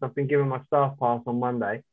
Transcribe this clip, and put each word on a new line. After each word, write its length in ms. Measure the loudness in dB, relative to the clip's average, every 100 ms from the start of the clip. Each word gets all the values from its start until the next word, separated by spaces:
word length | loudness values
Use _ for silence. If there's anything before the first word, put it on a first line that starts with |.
I've 120 | -6 -2
been 120 | 0
given 220 | 2 2
my 120 | -2 0
staff 300 | 2 2 2
pass 220 | 0 0 -2
on 140 | -2
Monday. 440 | -2 -2 -2 -4 -10